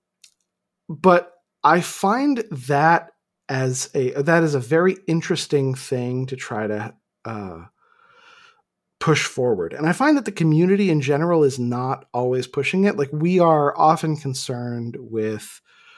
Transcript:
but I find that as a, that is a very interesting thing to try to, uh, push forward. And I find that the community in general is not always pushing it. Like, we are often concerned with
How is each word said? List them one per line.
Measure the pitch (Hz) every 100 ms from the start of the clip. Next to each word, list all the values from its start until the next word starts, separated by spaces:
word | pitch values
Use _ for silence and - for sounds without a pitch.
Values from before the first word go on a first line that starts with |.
| _ _ - _ _ _ _ _ -
but | 151 185 175 - _ _ _
I | 147 175
find | 175 - 196 240 285 254 -
that | 135 123 143 160 170 - _ _ _ -
as | 131 131 127 -
a, | 147 127 143
that | 143 170
is | 160 143
a |
very | 120 160 185 185 -
interesting | 165 - 165 - 143 135 131
thing | - 127 123 127 131
to | 131
try | - 110 107
to, | 107 107 - _ _ 113
uh, | 110 95 82 - _ _ _ _ _ _ - - _ _ _ _ _
push | 160 147
forward. | - - 123 98 82
And | 139 156
I |
find | 175 285 285
that | 214
the |
community | 196 160 151 180 202 196
in | 156
general | 131 143 170 165 143
is | 127
not | 120 120 131 131 -
always | 120 127 127 123
pushing | 147 139 190
it. | 202 170
Like, | 135
we | 151 170 180
are | 170 151 143 -
often | 156 165 160 151
concerned | 139 131 - 123 120 120 117 120
with | 113 113 110 107 - - _ _ _